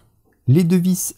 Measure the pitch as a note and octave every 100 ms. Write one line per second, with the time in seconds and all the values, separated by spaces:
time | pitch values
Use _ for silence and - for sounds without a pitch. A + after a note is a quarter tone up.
0 | _ _ _ _ - C#3 E3+ F3+ F3 F#3
1 | -